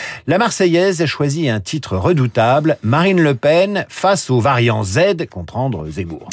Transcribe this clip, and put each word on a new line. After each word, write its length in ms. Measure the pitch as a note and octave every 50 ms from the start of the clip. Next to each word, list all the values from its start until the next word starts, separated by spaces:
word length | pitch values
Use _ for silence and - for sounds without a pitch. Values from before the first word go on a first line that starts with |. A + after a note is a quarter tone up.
| - - - - - B2
La 100 | D#3+ F#3+
Marseillaise 640 | A#3+ A3 - - G3 F3 E3 E3+ F#3 G3 F#3 D#3 E3+
a 40 |
choisi 420 | D3 - - D3 C#3+ C#3 E3 E3 C3
un 100 | A2 G#2
titre 380 | F#2+ - - D#3 - - F#2+
redoutable, 840 | F#2 F#2+ D#3+ F3+ D3 B2+ A#2 - B2 A2+ A#2 C3 D3+ D#3 D#3+ C#3+ - -
Marine 380 | G#2+ B2+ D#3 F3 G3 F#3+ F3
Le 140 | D#3+ D3 C#3
Pen 520 | A#2 - C#3+ D#3+ E3+ F#3+ G3+ G3+ F#3+ - -
face 420 | - - - F#3+ G3+ - - -
au 100 | B2+ B2
variant 420 | G#2+ C#3 C3+ A#2+ A#2+ A#2+ A2 G#2+ G#2
Z, 420 | F#2 F#2+ D3 F3 G3+ G3 D#3+ D3 -
comprendre 580 | - F#2 F2 D#2+ - A#2 C3 C#3 A2+ D#2+ D#2 D#2
Zemmour. 400 | D2+ F2 F#2 E2 D#2 - - -